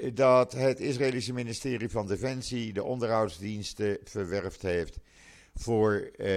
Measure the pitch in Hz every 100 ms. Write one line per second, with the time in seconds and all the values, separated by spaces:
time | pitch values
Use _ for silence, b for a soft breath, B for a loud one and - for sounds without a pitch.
0 | 131 113 131 127 127 127 131 127 143 123
1 | 135 123 110 123 117 113 135 120 117 113
2 | 98 95 131 131 - 123 110 98 98 127
3 | 117 110 107 82 101 104 101 - 104 101
4 | - 107 90 98 92 - 92 87 82 -
5 | b b b b b - - 110 107 104
6 | - - 101